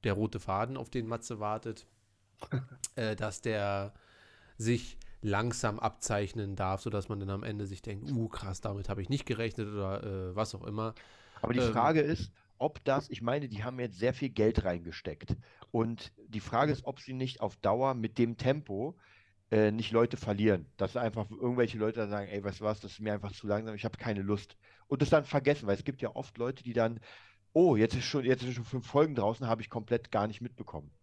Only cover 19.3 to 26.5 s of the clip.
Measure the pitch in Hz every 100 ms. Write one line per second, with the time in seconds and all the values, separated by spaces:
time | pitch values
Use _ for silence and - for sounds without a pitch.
19.3 | _ _ 110 107 110 107 113 117 - -
20.3 | 101 107 95 76 - 98 120 117 113 104
21.3 | 107 123 123 117 113 107 113 104 101 98
22.3 | 101 98 95 107 107 101 - 107 104 101
23.3 | - 107 101 110 104 113 - 120 104 98
24.3 | 101 - - - - _ 135 147 156 135
25.3 | 143 139 147 104 98 - 131 113 - 139
26.3 | - 120